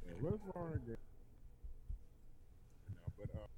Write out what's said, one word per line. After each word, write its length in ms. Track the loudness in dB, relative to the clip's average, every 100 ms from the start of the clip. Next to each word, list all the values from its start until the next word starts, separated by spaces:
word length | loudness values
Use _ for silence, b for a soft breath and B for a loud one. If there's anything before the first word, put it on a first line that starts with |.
Yeah, 140 | 0 4
let's 200 | 6 6 4
raw 100 | 0 4
and 80 |
organic. 240 | 4 4 0 0 -8 -10 -10 -10 -6 -4 -4 0 0 -2 -10 -10 -10 -10 -10 -12 -12 -2
No, 240 | -2 0 2
but, 140 | 2
uh 120 | 2 0